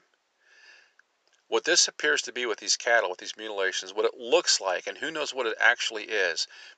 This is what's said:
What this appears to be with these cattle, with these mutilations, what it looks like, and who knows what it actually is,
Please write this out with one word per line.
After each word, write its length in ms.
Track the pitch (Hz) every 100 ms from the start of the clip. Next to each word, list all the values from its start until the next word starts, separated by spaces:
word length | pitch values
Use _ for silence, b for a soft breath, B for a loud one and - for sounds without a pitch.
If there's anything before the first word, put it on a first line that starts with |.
| - _ _ b b b b b b b _ _ _ _ _
What 160 | 113 151
this 220 | 170 -
appears 340 | - 151 143
to 100 | -
be 140 | 120 120
with 140 | 104
these 180 | 101 -
cattle, 320 | 120 117 95
with 100 | 92
these 180 | 101 107
mutilations, 560 | 110 101 95 92 92
what 120 | 104 113
it 120 | 131
looks 440 | 120 170 - -
like, 240 | 95 90 101
and 100 | 98
who 120 | 143
knows 240 | 160 139
what 140 | 131 117
it 100 | 104
actually 440 | 110 120 - 110
is, 440 | 104 107 90 78 - B B